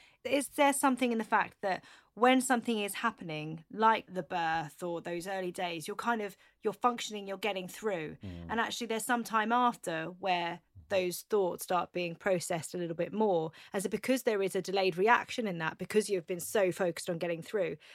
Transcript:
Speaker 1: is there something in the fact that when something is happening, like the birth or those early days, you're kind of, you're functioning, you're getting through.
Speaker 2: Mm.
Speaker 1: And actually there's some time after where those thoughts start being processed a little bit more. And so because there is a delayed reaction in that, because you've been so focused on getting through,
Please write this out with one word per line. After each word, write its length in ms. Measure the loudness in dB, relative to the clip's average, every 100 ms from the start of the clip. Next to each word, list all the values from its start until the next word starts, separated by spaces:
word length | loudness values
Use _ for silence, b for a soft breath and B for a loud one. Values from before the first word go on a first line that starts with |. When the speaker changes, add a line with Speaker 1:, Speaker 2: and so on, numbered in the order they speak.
| b b -2
Speaker 1:
is 220 | 0 0
there 240 | 4 4
something 380 | 4 2 2 2
in 60 | 0
the 60 |
fact 340 | 2 0 0 -2
that 240 | -4 -4 B B B 4
when 260 | 6 6
something 380 | 6 2 2 -2
is 160 | -2 -2
happening, 680 | -4 -4 -6 -6 -6 -10 -8
like 420 | 4 4 4 0
the 100 | -6
birth 600 | -4 0 0 0 -2 -6
or 160 | -6 -4
those 280 | -4 -6 -4
early 240 | -4 -4
days, 360 | -4 -4 -4 -6
you're 80 | -4
kind 260 | -2 -2
of, 140 | -4 -10 b b
you're 100 | -4
functioning, 540 | 2 0 0 -6 -8 -8
you're 100 | -4
getting 300 | -2 -2 -6
through. 500 | -6 -4 -2 -4 -8 -12
Speaker 2:
Mm. 220 | -10 -4
Speaker 1:
And 100 | -2
actually 280 | -2 -4 -4
there's 180 | -2 0
some 180 | -2
time 280 | 0 0 2
after 540 | 4 2 0 -4 -4 -6 -4
where 400 | 0 0 0 -6 _ -20 -2
those 360 | 0 0 -2 0
thoughts 340 | 2 4 0
start 280 | 0 0 0
being 240 | -2 -4 -2
processed 600 | 0 2 0 -4 -4 -4
a 20 |
little 180 | -4 -4
bit 160 | -2
more. 400 | 2 2 2 0 B B
And 80 | -4
so 80 | -2
because 340 | -2 0 0
there 180 | 2 0
is 140 | 0 -2
a 60 |
delayed 360 | -2 0 2 4
reaction 500 | 4 4 2 -4 -4
in 100 | -2
that, 200 | -4 -6
because 320 | -2 0 2
you've 180 | 0 -2
been 120 | -6
so 320 | -2 2 2
focused 380 | 2 0 -2 -4
on 80 | -4
getting 240 | -4 -4
through, 360 | -4 -2 -2 -4 B